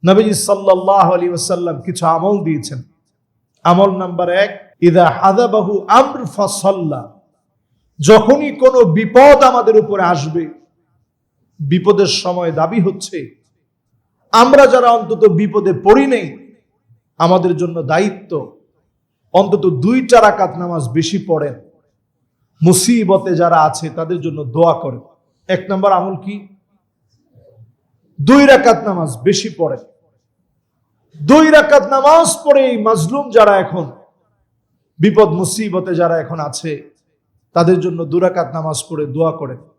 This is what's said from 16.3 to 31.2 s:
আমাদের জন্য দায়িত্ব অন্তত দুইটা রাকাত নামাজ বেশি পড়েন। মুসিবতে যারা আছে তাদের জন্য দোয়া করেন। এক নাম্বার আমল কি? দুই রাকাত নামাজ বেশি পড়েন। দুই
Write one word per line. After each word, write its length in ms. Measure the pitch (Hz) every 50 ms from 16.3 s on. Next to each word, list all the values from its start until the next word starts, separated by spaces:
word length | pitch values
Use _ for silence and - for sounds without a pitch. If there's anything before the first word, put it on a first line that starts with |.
| - - - _ _ _ _ _ _ _ _ _ _ _ _ _ _ _
আমাদের 340 | 160 165 185 185 170 180 175
জন্য 200 | 151 180 170 165 165 147
দায়িত্ব 480 | 131 156 165 202 208 185 - - _ 175 143 127 - _ _ _ _ _ _ _ _ _ _ _ _ _ _ _ _ -
অন্তত 300 | 180 202 202 208 202 - 185 156 131 127
দুইটা 320 | 202 247 262 254 226 247 233
রাকাত 320 | 220 208 202 208 190 180 -
নামাজ 260 | 170 180 175 175 160 135 117
বেশি 280 | 120 160 160 - 202 190 160
পড়েন। 280 | - 165 156 147 143 123 - _ _ _ _ _ _ _ _ _ _ _ _ _ _ _ _ _ _ _ _
মুসিবতে 720 | 156 170 180 185 - - 240 233 214 175 196 190 - 196 175
যারা 240 | 160 175 170 165 160 156
আছে 220 | 156 156 - 165 156
তাদের 300 | - - 160 160 180 170
জন্য 180 | 139 165 147 151 147
দোয়া 300 | 127 117 160 170 170 160
করেন। 300 | 165 170 139 123 117 - _ _ _ _ _ _ _ _ -
এক 120 | 185 185 185 -
নাম্বার 220 | 202 190 196 202 190
আমল 220 | 180 180 190 190 160 -
কি? 100 | 196 208 202 - _ _ _ _ _ _ _ _ _ _ _ _ _ _ _ _ _ _ _ _ _ _ _ - _ _ _ _ _ _ _ _ _ _ -
দুই 240 | 143 147 262 285 285
রাকাত 340 | 269 269 254 269 247 220 - -
নামাজ 220 | 214 190 175 160 151 120 - -
বেশি 260 | 226 202 - - 220 160
পড়েন। 240 | - 170 151 160 - - _ _ _ _ _ _ _ _ _ _ _ _ _ _ _ _ _ _ _ _ _ _ _ _ _ _
দুই 300 | 156